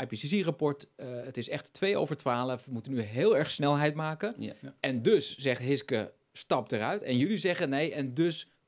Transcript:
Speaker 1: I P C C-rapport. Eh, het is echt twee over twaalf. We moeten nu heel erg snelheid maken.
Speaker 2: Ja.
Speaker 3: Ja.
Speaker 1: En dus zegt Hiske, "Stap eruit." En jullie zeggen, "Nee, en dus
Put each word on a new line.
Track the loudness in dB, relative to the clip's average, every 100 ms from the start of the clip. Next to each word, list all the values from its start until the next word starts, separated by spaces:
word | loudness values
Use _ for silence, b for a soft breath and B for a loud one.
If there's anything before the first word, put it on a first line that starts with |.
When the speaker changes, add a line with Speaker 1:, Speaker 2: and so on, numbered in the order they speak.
Speaker 1:
I | -6
P |
C | -6 -2 0
C-rapport. | 0 0 -2 -2 -10 -14
Eh, | -10 -10
het | -8 -8
is | -6
echt | -6 -8
twee | -4 0 0
over | 0 -2
twaalf. | 0 0 0 -4
We | -6
moeten | -8 -4
nu | -4
heel | -2 2 4 4
erg | 2
snelheid | 2 2 4 2
maken. | 0 -4 -4 -6 -4
Speaker 2:
Ja. | -10 -10
Speaker 3:
Ja. | -16 -4
Speaker 1:
En | -2 2
dus | 6 6 4 -2
zegt | -2 0
Hiske, | 0 0 2 -2 -2 -8 _
"Stap | -18 -2 -2 0
eruit." | -2 0 -2
En | 0 2
jullie | 2 2
zeggen, | 0 0 0
"Nee, | 0 -2
en | -2 -4
dus | 0 0 0 -10 b